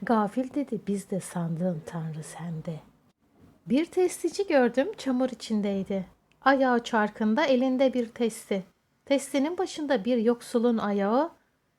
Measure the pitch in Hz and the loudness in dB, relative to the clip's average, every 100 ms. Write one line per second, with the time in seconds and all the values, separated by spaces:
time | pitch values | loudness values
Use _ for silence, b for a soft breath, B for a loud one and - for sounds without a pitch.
0 | 196 220 208 254 254 294 277 214 - 196 | 0 2 2 -2 -4 -4 -4 -6 -4 -6
1 | - 190 - 180 170 160 185 160 - 170 | -4 -6 -6 -6 -4 -2 -2 -4 -6 -8
2 | 160 156 151 - 170 160 170 156 - _ | -8 -8 -12 -12 -10 -8 -8 -12 -14 _
3 | _ _ _ _ - _ 165 254 330 359 | _ _ _ _ -20 _ 0 0 0 0
4 | 359 - 339 - 392 285 240 254 349 427 | 0 0 -6 -4 2 4 4 2 -2 -2
5 | 269 247 254 226 - 214 202 196 185 196 | -2 0 0 -4 -4 -2 0 -2 -2 -4
6 | 185 _ _ _ 269 269 262 240 233 226 | -6 _ _ _ 4 4 4 2 2 0
7 | 208 - 214 226 311 247 262 254 269 254 | 0 0 0 2 2 4 2 4 2 2
8 | 226 - 226 - - 202 180 _ _ _ | -4 -2 -4 -4 -4 -4 -6 _ _ _
9 | - 277 269 285 294 359 359 - 294 254 | 0 0 0 0 0 -2 -4 -4 0 0
10 | 208 247 220 233 - 240 240 226 202 202 | 2 2 2 0 -2 0 2 2 0 0
11 | 196 240 330 - _ _ _ | 2 2 0 -4 _ _ _